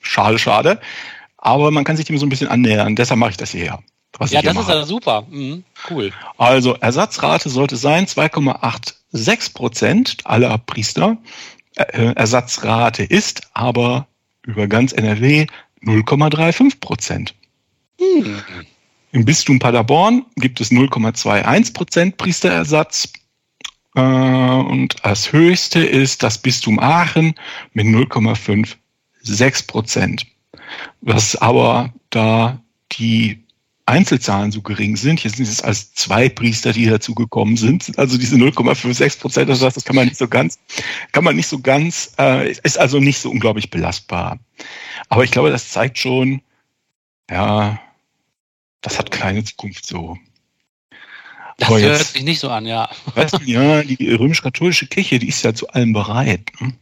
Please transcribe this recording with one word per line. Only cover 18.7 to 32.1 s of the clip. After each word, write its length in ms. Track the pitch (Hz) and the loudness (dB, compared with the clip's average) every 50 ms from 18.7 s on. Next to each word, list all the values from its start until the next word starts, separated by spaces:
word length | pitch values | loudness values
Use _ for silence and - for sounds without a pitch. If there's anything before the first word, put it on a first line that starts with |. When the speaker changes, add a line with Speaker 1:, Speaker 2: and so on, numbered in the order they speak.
| _ _ _ _ _ _ _ _ - | _ _ _ _ _ _ _ _ 0
Speaker 1:
Im 100 | 131 113 | 2 2
Bistum 360 | 107 165 - - - 139 131 | 4 2 0 2 2 2 4
Paderborn 680 | - 127 120 120 110 113 139 160 185 214 240 247 254 _ _ | 4 2 2 2 2 4 4 4 6 6 4 2 0 _ _
gibt 240 | - - 131 127 - | -4 -4 -4 -2 -2
es 100 | 120 - | 0 2
null 200 | 127 123 131 139 | 4 4 4 4
Komma 240 | - 120 110 113 110 | 2 0 0 0 -2
zwei 320 | - - 104 104 101 - | -2 -2 0 0 2 2
eins 260 | 107 127 190 240 - | 2 4 4 2 2
Prozent 460 | - - 185 - - 175 170 190 185 _ | 0 -8 -8 -2 0 2 2 2 0 _
Priesterersatz. 960 | - 196 170 - - 185 180 170 165 147 151 156 143 - - - - - - - _ _ _ _ _ _ _ _ - - _ _ _ _ _ | -2 -2 -2 0 2 0 2 2 0 2 2 2 2 0 -2 -6 -6 -6 -8 -20 _ _ _ _ _ _ _ _ -18 -18 _ _ _ _ _
Äh, 60 | 131 | 2
und 960 | 131 131 131 131 131 131 131 131 127 127 127 131 131 - - 131 131 127 - - - | 2 2 4 2 2 2 2 2 2 2 2 2 0 0 0 -2 -2 -2 -4 -4 -2
das 280 | 104 104 104 - - | -2 -2 -2 -2 0
höchste 480 | - 151 165 170 180 175 - - - 170 | 4 4 6 6 4 2 0 0 0 2
ist 440 | 160 - - 135 135 131 - - - | 2 4 2 2 2 2 0 -2 -2
das 160 | 120 110 - | -2 -2 0
Bistum 380 | - 131 123 - - 117 107 107 | -2 -2 -2 -2 0 0 0 2
Aachen 580 | - 127 156 170 175 170 - 165 160 165 160 - - - - - - _ | 4 4 4 4 2 2 2 2 2 2 0 -4 -10 -18 -16 -16 -18 _
mit 140 | _ 113 104 | _ 0 2
null 220 | 107 110 113 131 113 | 4 4 4 2 2
Komma 280 | - 123 107 110 110 | 0 0 0 0 0
fünf 420 | 107 - - 104 101 110 - - _ _ _ _ _ _ _ _ _ _ | -2 -2 -2 0 0 0 -2 -4 _ _ _ _ _ _ _ _ _ _
sechs 380 | 117 104 101 120 139 - - - | -6 0 2 2 2 2 0 -10
Prozent. 600 | - - - 110 - - - 95 - 87 - - _ _ _ _ _ - - - - - - - - _ _ | -6 -6 -6 -4 -4 -2 -2 -2 -2 -2 -6 -10 _ _ _ _ _ -20 -20 -20 -18 -16 -16 -16 -18 _ _
Was 380 | - - 110 104 110 - - - | -4 0 0 0 0 0 -2 0
aber, 560 | - 110 120 127 120 120 117 120 123 123 120 - _ | 2 2 4 4 4 4 2 0 -2 -4 -8 -14 _
da 520 | _ | _